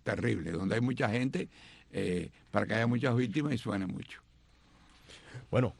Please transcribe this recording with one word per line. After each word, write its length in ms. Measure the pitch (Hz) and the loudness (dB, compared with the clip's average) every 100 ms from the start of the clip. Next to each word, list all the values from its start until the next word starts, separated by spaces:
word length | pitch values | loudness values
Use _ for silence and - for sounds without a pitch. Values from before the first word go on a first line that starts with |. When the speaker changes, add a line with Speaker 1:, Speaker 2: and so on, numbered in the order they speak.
Speaker 1:
terrible, 480 | - 104 120 104 82 | -4 0 0 0 -2
donde 240 | 85 95 110 | -2 0 2
hay 60 | |
mucha 260 | 123 127 120 | 2 2 2
gente, 380 | 120 127 175 - - - - - | 2 0 -2 -4 -10 -20 -20 -10
eh, 380 | 98 95 90 - - - | -4 0 -2 -4 -10 -4
para 140 | 104 104 | -2 2
que 80 | |
haya 140 | 110 117 | 2 2
muchas 280 | 120 131 120 | 2 2 2
víctimas 380 | 123 151 147 | 2 0 0
y 40 | 120 | -2
suene 280 | 110 101 92 | -2 -2 -2
mucho. 320 | 98 - - - - - - - - - - - - - - - | -6 -10 -16 -20 -20 -20 -20 -20 -20 -20 -20 -20 -20 -16 -16 -2
Speaker 2:
Bueno, 240 | 117 117 | 2 2